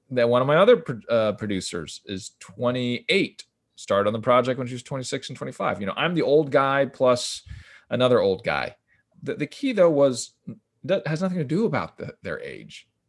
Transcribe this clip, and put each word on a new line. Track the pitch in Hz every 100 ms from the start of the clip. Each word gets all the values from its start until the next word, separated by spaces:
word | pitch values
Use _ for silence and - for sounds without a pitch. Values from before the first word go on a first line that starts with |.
| _
that | 127 117
one | 120
of | 131
my | 151
other | 202 247
pro-, | - 120 -
uh, | 117 110
producers | 101 107 98 90 90 78 -
is | - 95 - -
twenty-eight, | - 90 123 127 123 120 - 190 160 - - _ _ -
started | - 98 104
on |
the | 113
project | 110 123 123 131
when | 123
she |
was | 127
twenty-six | - 139 127 139 -
and | 135
twenty-five. | 139 - - 101
You | 98
know, | -
I'm | 156
the | 175
old | 127 147 151
guy | 139 135 139 135
plus | - 127 123 - - - - - - -
another | 120 127 123
old | 98 92
guy. | - 73 60 - _ _ _ _
The, | -
the | - 147
key, | - 277
though, | 220 175
was | 147 139 120 - _ - 110 _ _
that | 135 190 -
has | 156
nothing | 185 180
to |
do | 135 156
about | 220 139 80 -
the, | - -
their | - 78
age, | 69 57 55 - - _